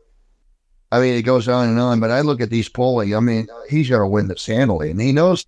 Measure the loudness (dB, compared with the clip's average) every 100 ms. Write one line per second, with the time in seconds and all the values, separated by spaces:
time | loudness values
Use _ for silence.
0 | _ _ _ _ _ _ _ _ -2 2
1 | 2 2 2 2 2 0 2 2 2 2
2 | 0 0 0 -2 -2 -2 -2 -2 0 0
3 | 0 0 0 0 -4 -10 -4 -2 0 0
4 | 2 0 -2 -6 -4 0 0 0 -4 -2
5 | 0 2 2 0